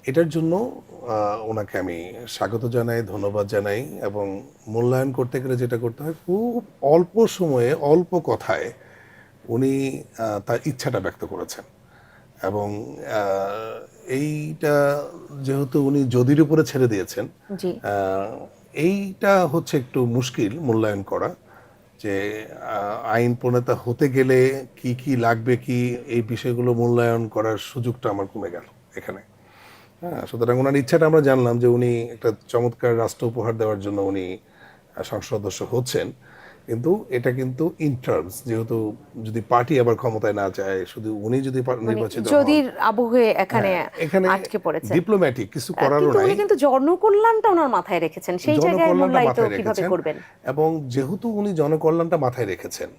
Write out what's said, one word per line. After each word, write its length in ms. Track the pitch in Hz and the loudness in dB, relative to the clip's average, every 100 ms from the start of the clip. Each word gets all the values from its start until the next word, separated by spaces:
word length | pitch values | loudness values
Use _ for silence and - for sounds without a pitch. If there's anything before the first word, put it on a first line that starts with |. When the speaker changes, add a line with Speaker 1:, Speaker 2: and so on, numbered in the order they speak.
| - | 0
Speaker 1:
এটার 240 | 135 170 | 0 2
জন্য, 520 | 160 160 180 247 - - | 0 0 0 -4 -8 -20
আহ, 600 | - 123 110 104 107 110 | -16 -6 -2 -2 -2 -4
ওনাকে 280 | 110 101 101 | -6 -4 -4
আমি 340 | 92 85 87 107 120 | -6 -8 -10 -14 -14
স্বাগত 380 | - 98 113 117 | -6 -4 -2 -2
জানাই, 360 | 120 117 117 | -2 0 -2
ধন্যবাদ 460 | 113 104 101 104 101 | -4 -4 -2 -2 0
জানাই। 520 | 104 101 104 104 98 | 0 0 -4 -6 -8
এবং 420 | 101 104 98 98 - _ - | -6 -4 -6 -8 -14 _ -8
মূল্যায়ন 440 | 110 120 131 135 | -2 2 2 0
করতে 300 | 127 123 135 | -2 -4 -4
গেলে 140 | 131 127 | -4 -2
যেটা 220 | 120 120 | -2 -2
করতে 260 | 120 113 | -4 -6
হয়, 100 | 151 156 - | -10 -10 -4
খুব 380 | 190 233 240 - - | -2 -2 -4 -8 -2
অল্প 460 | - 160 180 214 226 | 4 4 4 4 2
সময়ে, 460 | - 170 131 120 | 2 0 2 2
অল্প 460 | 160 143 160 175 175 | 2 4 4 4 -2
কথায় 540 | 156 113 - 80 87 - - - - - - _ - | 0 -2 0 -4 -4 -10 -20 -20 -20 -20 -20 _ -6
উনি, 560 | 117 135 135 139 139 - - | 0 0 0 -2 -6 -14 -8
আহ, 220 | 113 104 | -6 -4
তার 200 | - 120 156 | -4 -4 -2
ইচ্ছাটা 340 | - 143 117 | -4 -4 -4
ব্যক্ত 260 | 92 - - | -4 -8 -12
করেছেন। 380 | 85 - - - _ _ - _ - _ _ | -10 -10 -12 -18 _ _ -20 _ -20 _ _
এবং, 540 | 95 104 104 104 123 - | -4 -4 -4 -6 -10 -12
আহ, 880 | 147 113 101 98 98 104 113 113 101 - - | -6 -2 0 -2 -2 -6 -8 -12 -16 -20 -6
এইটা 960 | 131 151 151 151 156 156 147 143 143 143 - - 143 | -4 -2 -4 -8 -4 0 2 2 0 -6 -14 -16 -8
যেহেতু 420 | 135 135 139 151 | -2 -2 0 0
উনি 200 | 139 143 | 2 2
যদির 380 | 135 123 123 147 | 2 4 4 6
উপরে 240 | 147 156 156 | 6 4 2
ছেড়ে 220 | 139 127 | 2 2
দিয়েছেন, 400 | 104 90 - 113 - _ 196 | 2 -4 -6 -8 -10 _ -8
Speaker 2:
জি। 220 | 185 - | -6 -6
Speaker 1:
আহ, 600 | 107 101 98 95 101 131 147 - _ | -4 -2 -2 -2 -4 -10 -16 -20 _
এইটা 760 | 135 160 202 196 190 202 196 175 | -2 0 0 -6 -2 2 4 4
হচ্ছে 300 | 160 156 151 | 0 -2 -4
একটু 280 | 127 139 123 | -2 -2 0
মুশকিল 540 | 120 127 - 107 139 | 0 -2 -2 -2 -2
মূল্যায়ন 440 | 147 110 110 101 | 0 2 2 -2
করা, 320 | 101 92 104 - _ - - _ _ _ | -4 -4 -4 -8 _ -20 -20 _ _ _
যে, 420 | 107 98 104 107 110 - | -4 -2 -4 -8 -12 -14
আহ, 440 | 120 110 101 113 117 | -8 -6 -4 -6 -2
আইন 300 | 113 120 120 | 2 2 0
প্রণেতা 400 | 127 123 123 117 | 0 0 0 -2
হতে 340 | 123 120 147 | -2 0 2
গেলে 560 | 131 131 127 131 135 131 - | 4 4 6 4 2 -10 -8
কি 200 | 131 123 | -6 -4
কি 200 | - 127 | -2 0
লাগবে, 420 | 117 117 113 123 | 2 2 0 -2
কি, 400 | - 123 123 123 - | 0 -2 -2 -4 -4
এই 140 | 120 | -4
বিষয়গুলো 520 | 110 117 127 120 123 | -2 -4 -4 -2 0
মূল্যায়ন 540 | 120 120 120 117 117 113 | 2 2 4 4 2 -2
করার 300 | 110 110 107 | -2 -2 -2
সুযোগটা 520 | - 127 120 117 117 | -6 -6 -6 -4 -4
আমার 180 | 101 98 | -4 -6
কমে 240 | 110 92 | -8 -10
গেল 120 | 85 - _ _ - | -10 -16 _ _ -14
এখানে। 240 | - 95 - _ _ - - - - _ | -12 -14 -16 _ _ -20 -20 -20 -20 _
হ্যাঁ, 240 | 175 147 - | -12 -10 -10
সুতরাং 340 | 117 117 123 | -2 0 2
ওনার 160 | 135 139 | 4 2
ইচ্ছাটা 300 | 127 165 156 | 2 4 6
আমরা 160 | 160 | 6
জানলাম 380 | 139 131 120 120 | 6 4 4 4
যে 80 | 123 | 4
উনি 360 | 120 123 120 | 4 2 0
একটা 280 | 117 117 120 104 - | -4 -2 -2 -2 -2
চমৎকার 500 | 120 120 117 123 117 | 0 0 0 0 2
রাষ্ট্র 280 | 110 - 120 | 0 -2 -4
উপহার 320 | 117 110 113 | -2 -4 0
দেওয়ার 220 | 110 104 | -2 -2
জন্য 220 | 101 101 | -4 -2
উনি, 360 | 98 98 90 92 _ _ - - _ - | -2 -2 -4 -10 _ _ -20 -20 _ -12
আহ, 80 | |
সংসদ 340 | 95 107 - 107 | -8 -8 -6 -6
সদস্য 260 | 98 - | -6 -8
হচ্ছেন। 480 | 95 123 123 - 92 - - - - - - | -4 -4 -2 -4 -4 -10 -20 -20 -20 -20 -8
কিন্তু 380 | 117 156 208 - | -4 0 -2 -2
এটা 220 | 123 127 | -2 -2
কিন্তু 420 | 127 127 127 160 - | -2 -4 -2 -4 -2
in 120 | 151 127 - | -2 -2 -2
terms, 240 | 95 85 - 123 | -2 -2 -10 -6
যেহেতু 500 | 113 113 113 110 110 - - | -6 -4 -4 -4 -8 -16 -14
যদি 180 | 110 113 | -8 -8
পার্টি 380 | 104 120 123 143 | 2 2 4 4
আবার 160 | 117 110 | 4 2
ক্ষমতায় 380 | 127 110 107 | 0 -2 -2
না 160 | 104 98 | 0 -2
যায়, 360 | 92 98 95 87 | -2 -4 -4 -6
শুধু 300 | - 110 107 | -8 -8 -6
উনি 260 | 107 131 | -2 -2
যদি 200 | 135 131 | 0 -4
পা-, 140 | 127 123 | -2 -2
Speaker 2:
মানে 120 | 113 | -2
Speaker 1:
নির্বাচিত 320 | 110 110 - | -2 -2 -4
হন, 220 | - 285 | 2 4
Speaker 2:
যদির 360 | 277 302 254 - | 6 4 2 0
আবহে 540 | 214 214 240 247 226 | 0 2 2 4 4
এখানে 360 | 196 190 226 196 | 2 0 2 2
Speaker 1:
হ্যাঁ, 220 | 180 - - | 0 -2 -4
এখানে 300 | 160 185 185 | 0 2 4
Speaker 2:
আটকে 300 | 190 185 208 | 0 -2 -4
পড়েছেন। 320 | 175 156 110 | -2 -4 0
Speaker 1:
ডিপ্লোম্যাটিক 600 | 165 175 208 160 123 104 | 0 2 4 4 2 -6
কিছু 220 | - - 175 | -6 -8 0
Speaker 2:
আহ, 100 | 135 | 2
Speaker 1:
করারও 140 | 147 | 4
Speaker 2:
কিন্তু 180 | 147 392 | 4 4
উনি 80 | 381 | 4
Speaker 1:
নাই। 100 | 392 | 2
Speaker 2:
কিন্তু 180 | 403 339 | 2 4
জনকল্যাণটা 920 | 285 262 277 359 427 403 453 440 427 | 4 4 4 4 4 6 6 4 4
ওনার 200 | 349 294 | 4 2
মাথায় 300 | 202 170 175 | 0 0 0
রেখেছেন, 380 | 160 170 - 180 | 0 -4 -6 -4
সেই 160 | - | 2
জায়গায় 180 | 302 339 | 2 4
Speaker 1:
জনকল্যাণটা 340 | 339 320 277 277 | 4 4 4 4
Speaker 2:
মূল্যায়িত 240 | 262 240 | 4 4
Speaker 1:
মাথায় 180 | 165 220 | 2 0
Speaker 2:
কিভাবে 160 | 202 | 0
Speaker 1:
রেখেছেন। 260 | 208 214 180 | -2 -2 0
Speaker 2:
করবেন? 260 | 180 160 147 - _ | 0 -2 -8 -12 _
Speaker 1:
এবং 400 | - 139 156 160 139 | -6 0 0 0 -2
যেহেতু 420 | 123 135 196 233 | -2 -2 -4 -4
উনি 240 | 208 208 | -2 -2
জনকল্যাণটা 640 | 170 147 156 160 165 165 170 | 0 2 2 2 2 2 0
মাথায় 300 | 127 123 107 | 0 -2 -4
রেখেছেন 420 | 90 85 - 82 | -4 -8 -10 -12